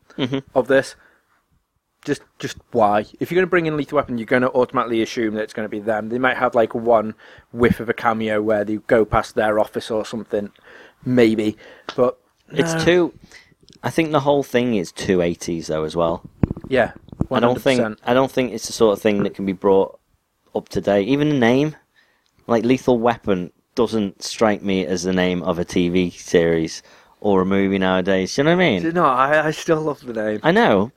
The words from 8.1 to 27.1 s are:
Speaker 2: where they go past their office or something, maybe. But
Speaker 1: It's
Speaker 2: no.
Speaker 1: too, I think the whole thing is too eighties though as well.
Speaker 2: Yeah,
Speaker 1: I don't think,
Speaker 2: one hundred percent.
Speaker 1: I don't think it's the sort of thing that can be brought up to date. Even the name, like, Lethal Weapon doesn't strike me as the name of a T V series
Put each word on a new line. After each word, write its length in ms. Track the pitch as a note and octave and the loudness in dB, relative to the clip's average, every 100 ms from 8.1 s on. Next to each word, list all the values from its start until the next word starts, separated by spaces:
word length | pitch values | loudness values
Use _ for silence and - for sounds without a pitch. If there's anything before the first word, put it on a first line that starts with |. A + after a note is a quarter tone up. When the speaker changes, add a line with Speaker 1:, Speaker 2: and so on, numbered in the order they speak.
| A2 A2 G#2+ | -2 -2 -2
Speaker 2:
where 240 | G#2+ G#2+ | 0 0
they 120 | G#2 G#2+ | 0 -4
go 280 | - A#2+ | 2 2
past 300 | G#2+ A2+ - | 4 0 0
their 240 | - G#2+ G#2+ | -2 0 0
office 320 | G#2 A2+ - | -2 -4 -6
or 140 | A2 | -6
something, 460 | G2+ A2+ G#2 G#2+ G2+ _ - - - _ | -6 -10 -6 -6 -6 _ -20 -20 -20 _
maybe. 520 | B2+ B2 A2+ G#2+ G#2+ G#2 - - - - | 0 4 4 4 -2 -4 -14 -18 -8 0
But 200 | B2 - _ _ - | 0 -2 _ _ -8
Speaker 1:
It's 220 | - E3 | -2 -2
Speaker 2:
no. 100 | E3 | 0
Speaker 1:
too, 280 | D#3+ F3+ E3 - - - _ _ _ - | 2 2 0 -4 -20 -20 _ _ _ -10
I 80 | A#2+ | -6
think 220 | - D#3+ | -2 0
the 80 | D3+ | 0
whole 220 | C#3+ C#3+ | 2 0
thing 320 | C3+ B2 B2 | 0 -2 0
is 160 | G#2+ E2 | -2 -4
too 280 | - - F#2 | -6 0 2
eighties 460 | F2 E2+ - E2 D#2 | 0 -2 -6 -6 -4
though 180 | D#2 | -4
as 100 | D#2 E2 | -4 -2
well. 260 | E2 F2 - - - - - | -2 -2 -8 -4 -4 -4 -4
Speaker 2:
Yeah, 240 | B2+ G#2+ - - - - | 0 0 -4 -16 -8 -4
Speaker 1:
I 100 | B2 | 0
don't 200 | A#2+ B2 | 0 0
think, 180 | C#3 B2+ | 0 2
Speaker 2:
one 20 | |
hundred 140 | A2+ G#2+ | 0 -4
percent. 40 | |
Speaker 1:
I 100 | - | 0
don't 160 | B2 C3 | 0 2
think 220 | - B2 | -2 -4
it's 140 | G#2+ - | -6 -8
the 40 | |
sort 240 | - A2+ G2+ | 2 2 2
of 60 | |
thing 200 | A2 G2+ | 0 0
that 100 | G2+ | -2
can 100 | - | -4
be 80 | G2 | -6
brought 460 | F#2 G2+ F#2+ F#2 - _ _ _ _ _ | 0 2 4 2 -4 _ _ _ _ _
up 140 | G#2+ - | -10 -6
to 100 | G2+ | -4
date. 280 | F#2 G2+ G2 | 0 2 2
Even 200 | C#3 D3+ | 0 0
the 80 | C#3+ | 2
name, 380 | A#2 C3 D3+ - _ _ _ _ _ _ - | 4 4 0 -4 _ _ _ _ _ _ -2
like, 180 | A#2 | 0
Lethal 340 | A#2 C3 - B2 | 2 0 2 2
Weapon 540 | A#2 A2+ - F#2 F2+ _ _ | 2 -2 -2 -2 -4 _ _
doesn't 480 | - A2 A2 G2 - | -4 -2 -2 -4 -6
strike 400 | - - A2 G2+ | -10 -2 0 0
me 240 | G2 F#2+ D#2+ | -2 -2 -2
as 160 | F#2 | -4
the 100 | F2+ | -2
name 300 | F#2 F2+ F2+ | 0 0 0
of 160 | E2 E2+ | -2 -4
a 60 | |
T 240 | F2 F#2 F2 | -2 0 2
V 220 | F2+ F2+ | 2 0
series 720 | - - F2 E2+ E2 D#2+ - - - _ | -4 0 2 2 0 -2 -8 -18 -20 _